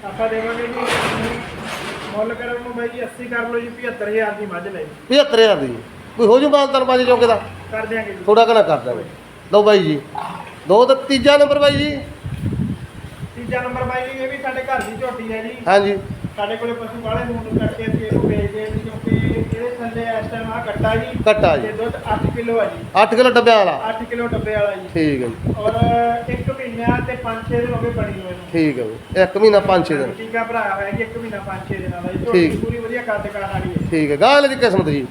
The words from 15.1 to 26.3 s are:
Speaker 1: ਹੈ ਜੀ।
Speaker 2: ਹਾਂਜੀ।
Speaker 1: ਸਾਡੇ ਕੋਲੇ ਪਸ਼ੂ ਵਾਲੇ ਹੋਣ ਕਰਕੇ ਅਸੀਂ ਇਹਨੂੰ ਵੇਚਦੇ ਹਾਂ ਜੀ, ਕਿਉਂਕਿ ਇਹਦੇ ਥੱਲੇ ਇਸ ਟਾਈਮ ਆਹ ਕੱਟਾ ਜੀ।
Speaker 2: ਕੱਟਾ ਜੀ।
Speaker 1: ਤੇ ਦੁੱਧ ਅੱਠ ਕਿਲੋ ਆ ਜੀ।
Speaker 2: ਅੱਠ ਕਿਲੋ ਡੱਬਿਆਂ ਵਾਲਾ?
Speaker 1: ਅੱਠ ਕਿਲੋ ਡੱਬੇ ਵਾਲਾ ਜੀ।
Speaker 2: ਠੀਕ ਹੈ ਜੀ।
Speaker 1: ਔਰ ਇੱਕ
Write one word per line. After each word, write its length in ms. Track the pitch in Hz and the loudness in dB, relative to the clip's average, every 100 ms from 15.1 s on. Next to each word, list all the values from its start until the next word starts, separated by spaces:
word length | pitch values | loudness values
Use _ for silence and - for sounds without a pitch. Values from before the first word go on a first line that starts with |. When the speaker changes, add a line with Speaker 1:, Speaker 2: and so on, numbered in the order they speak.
| 247 220 | -6 -8
Speaker 1:
ਹੈ 100 | 220 | -8
ਜੀ। 120 | 226 254 202 | -8 -6 2
Speaker 2:
ਹਾਂਜੀ। 300 | 196 202 196 - - - - | 4 4 -2 -6 -10 -10 -6
Speaker 1:
ਸਾਡੇ 200 | 208 226 | -6 -4
ਕੋਲੇ 180 | 233 | -6
ਪਸ਼ੂ 280 | 233 226 233 | -8 -10 -8
ਵਾਲੇ 220 | 220 226 | -6 -4
ਹੋਣ 340 | 240 226 220 220 | -4 -6 -2 -2
ਕਰਕੇ 280 | 220 226 220 | -2 -4 -4
ਅਸੀਂ 200 | 220 220 | -4 0
ਇਹਨੂੰ 220 | - 214 | 2 2
ਵੇਚਦੇ 340 | 214 415 - | 0 -2 -4
ਹਾਂ 80 | 214 | -6
ਜੀ, 100 | - | -6
ਕਿਉਂਕਿ 360 | - 440 - - - - | -8 -8 0 0 2 -2
ਇਹਦੇ 300 | - 226 240 247 | -2 -4 -6 -6
ਥੱਲੇ 220 | 233 226 | -8 -6
ਇਸ 260 | 233 220 185 | -4 -4 -6
ਟਾਈਮ 200 | 226 226 | -8 -6
ਆਹ 140 | 220 233 | -6 -6
ਕੱਟਾ 300 | 202 220 226 | -2 0 0
ਜੀ। 280 | 220 - 214 | -2 0 2
Speaker 2:
ਕੱਟਾ 300 | 208 175 147 | 4 4 2
ਜੀ। 100 | 117 | -2
Speaker 1:
ਤੇ 60 | |
ਦੁੱਧ 220 | 143 226 - 233 | -4 -6 -6 -4
ਅੱਠ 120 | 214 - 233 | -2 0 -2
ਕਿਲੋ 240 | 233 233 | -2 0
ਆ 60 | 202 | 0
ਜੀ। 200 | - - 185 | -4 -2 2
Speaker 2:
ਅੱਠ 140 | 220 226 | 4 6
ਕਿਲੋ 140 | 254 | 6
ਡੱਬਿਆਂ 280 | 240 233 220 | 6 6 6
ਵਾਲਾ? 320 | 185 139 220 | 6 0 -4
Speaker 1:
ਅੱਠ 140 | 220 233 | -6 -6
ਕਿਲੋ 180 | 233 233 | -4 -2
ਡੱਬੇ 260 | 226 214 214 | -2 -2 0
ਵਾਲਾ 160 | 202 | 0
ਜੀ। 160 | 196 185 | -2 -4
Speaker 2:
ਠੀਕ 300 | 170 156 139 | 0 2 2
ਹੈ 40 | 120 | -2
ਜੀ। 260 | 113 - - | -4 -4 0
Speaker 1:
ਔਰ 160 | 214 220 233 233 233 233 | 0 2 2 4 2 0
ਇੱਕ 200 | 240 | -4